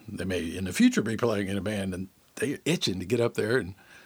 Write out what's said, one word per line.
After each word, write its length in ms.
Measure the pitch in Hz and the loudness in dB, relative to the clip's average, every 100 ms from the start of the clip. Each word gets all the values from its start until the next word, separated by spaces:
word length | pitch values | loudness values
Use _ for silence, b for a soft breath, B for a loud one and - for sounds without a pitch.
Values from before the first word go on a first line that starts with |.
| - | -12
they 160 | 101 | -6
may 320 | 92 92 82 - | -2 -2 -2 -4
in 80 | |
the 80 | 95 | -2
future 300 | 87 247 247 | 4 4 4
be 140 | 104 110 | 0 0
playing 320 | 120 104 95 | 0 2 0
in 100 | 98 | -2
a 40 | |
band, 300 | 95 107 98 | -2 -2 -4
and 160 | 90 92 _ _ - | -6 -8 _ _ -4
they're 240 | 120 143 | -4 -2
itching 360 | - 165 - 92 | -2 0 0 -2
to 40 | |
get 160 | 87 117 | 0 2
up 140 | 117 | 2
there 220 | 117 107 127 | 0 0 0
and, 180 | 90 98 B B | 0 -8 B B